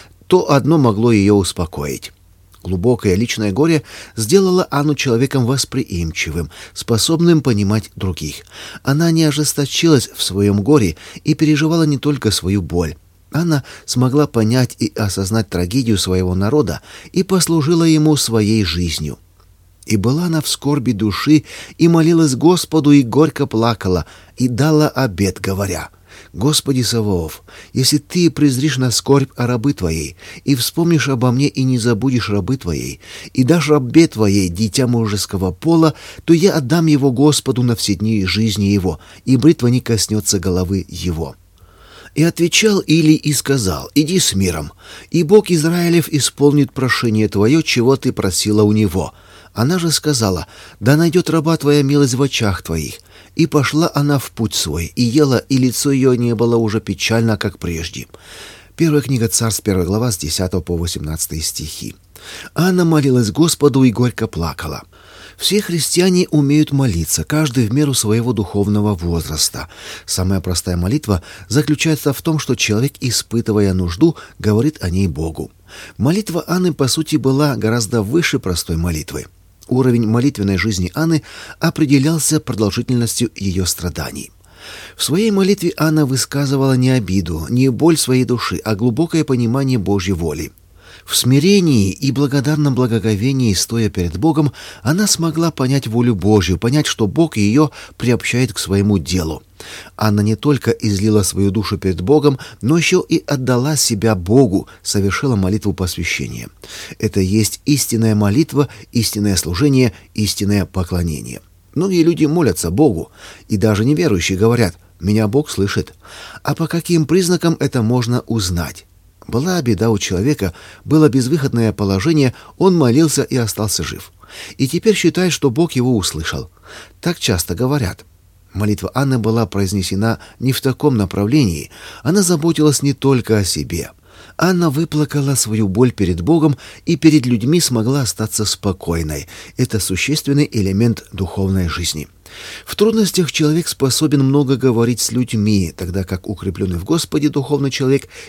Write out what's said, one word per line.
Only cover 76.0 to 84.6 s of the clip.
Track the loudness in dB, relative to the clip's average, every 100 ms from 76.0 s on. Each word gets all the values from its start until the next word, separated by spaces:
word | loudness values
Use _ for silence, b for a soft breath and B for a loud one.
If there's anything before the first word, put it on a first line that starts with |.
| 0 0 -2 -6 -2
Анны, | 0 0
по | 0 -2
сути, | -2 -2 0
была | 0 2 0 0
гораздо | -2 -2 -2 -2
выше | 0 0 0 -2
простой | -4 -6 -4 -2
молитвы. | -2 -4 -8 -12 -12 _ _ _ -4
Уровень | 0 2 2 2
молитвенной | 2 0 0 -2 0
жизни | -2 -2 -4
Анны | -2 0 0 B B B B
определялся | -4 0 2 2 2 0 0 -2
продолжительностью | -2 -2 -2 -2 -2 -2 -2 -2 -4
её | -4 -4 -2 -4
страданий. | -4 -6 -8 -10 -10 -16 _ _ B